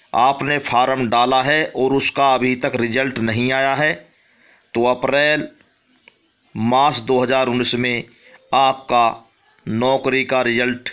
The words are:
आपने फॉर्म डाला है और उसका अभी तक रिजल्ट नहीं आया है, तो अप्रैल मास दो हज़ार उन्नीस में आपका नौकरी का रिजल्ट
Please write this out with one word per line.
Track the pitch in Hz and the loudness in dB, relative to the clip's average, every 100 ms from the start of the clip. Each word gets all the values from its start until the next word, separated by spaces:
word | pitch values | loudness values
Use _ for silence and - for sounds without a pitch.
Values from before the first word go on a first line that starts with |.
| _ | _
आपने | - 131 135 139 143 | 0 2 0 -2 -4
फॉर्म | - 120 127 131 117 | 0 0 0 0 0
डाला | 120 123 131 | 0 2 2
है | 131 156 156 | 2 0 -2
और | - 131 | -2 0
उसका | 139 - - 139 | 0 -2 0 2
अभी | 127 127 127 | 2 0 -2
तक | 139 120 | -2 -2
रिजल्ट | 120 120 135 110 | -2 -2 -2 -2
नहीं | 113 110 127 | -4 -2 -2
आया | 135 135 | 0 0
है, | 135 156 170 - _ _ _ _ _ _ | 0 -2 -2 -12 _ _ _ _ _ _
तो | 117 123 | 0 0
अप्रैल | 123 131 139 147 151 - _ _ _ _ _ - _ _ _ _ | 0 0 2 2 0 -4 _ _ _ _ _ -20 _ _ _ _
मास | 110 113 131 143 143 | -4 0 2 2 0
दो | 113 127 | 0 0
हज़ार | 123 131 127 | 2 0 0
उन्नीस | 123 120 120 | 0 -2 -2
में | 123 117 - _ _ - - | -2 -4 -8 _ _ -20 -4
आपका | 123 135 131 - 120 113 - _ _ _ _ - | 2 2 0 -2 2 2 0 _ _ _ _ -6
नौकरी | 110 127 135 135 131 | -2 0 0 0 -2
का | 127 131 | 0 0
रिजल्ट | 120 117 123 123 - | 0 0 -2 -4 -10